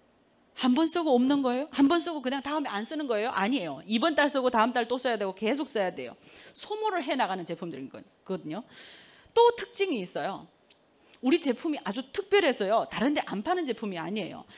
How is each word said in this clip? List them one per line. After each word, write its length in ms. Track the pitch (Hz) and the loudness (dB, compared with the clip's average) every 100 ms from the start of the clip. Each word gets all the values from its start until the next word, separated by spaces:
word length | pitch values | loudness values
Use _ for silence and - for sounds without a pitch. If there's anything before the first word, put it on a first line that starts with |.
| _ _ _ _ _ - | _ _ _ _ _ -2
한 180 | 254 | 2
번 140 | 247 330 | 4 2
쓰고 260 | 349 320 | 2 2
없는 280 | 247 254 285 | 4 4 2
거예요? 260 | 262 247 311 | 2 -2 -2
한 180 | - 277 | 4 4
번 100 | 339 | 4
쓰고 220 | 330 311 | 0 -6
그냥 200 | 254 277 | -4 -6
다음에 280 | 277 302 269 | -4 -4 -4
안 160 | 202 226 | -4 -6
쓰는 220 | 311 294 | -4 -2
거예요? 220 | 214 226 | 0 0
아니에요. 520 | - 196 269 170 139 180 | 0 0 0 -4 -8 -4
이번 300 | 226 330 311 | 0 2 4
달 140 | 294 | 2
쓰고 200 | 277 254 | 2 2
다음 220 | 233 226 | 4 2
달 160 | 247 233 | 2 0
또 100 | 254 | 0
써야 200 | 254 226 | 0 0
되고 160 | 196 185 | -2 -2
계속 320 | 214 277 294 | -2 -2 -2
써야 260 | 220 185 | -2 -2
돼요. 220 | 151 123 - - - - | -4 -10 -14 -20 -20 -16
소모를 500 | - - 427 427 370 | -10 -6 -4 -2 -2
해나가는 400 | 269 285 202 185 | -2 0 0 -2
제품들인 460 | 165 170 175 143 131 | -6 -8 -8 -10 -12
거거든요. 720 | 110 - _ - 185 151 170 247 - - - - - - | -16 -20 _ -8 -8 -6 -10 -10 -18 -20 -20 -20 -20 0
또 220 | - 480 480 | 6 6 6
특징이 420 | - - 392 254 | -2 -2 -2 -2
있어요. 480 | 180 170 151 180 - _ _ _ _ _ _ - | -4 -4 -4 -6 -12 _ _ _ _ _ _ -6
우리 200 | 247 339 | 0 2
제품이 380 | 285 233 330 285 | 2 -2 -2 -4
아주 280 | - 202 254 | -4 -6 -8
특별해서요, 760 | - - 403 339 254 190 220 208 | -8 2 4 4 2 2 2 2
다른 240 | - 240 | 0 0
데 80 | 294 - | 0 -2
안 160 | - | -4
파는 220 | - 359 302 | -2 0 -2
제품이 320 | 220 208 175 | -4 -6 -6
아니에요. 480 | 165 214 190 - - | -4 -4 -6 -10 -16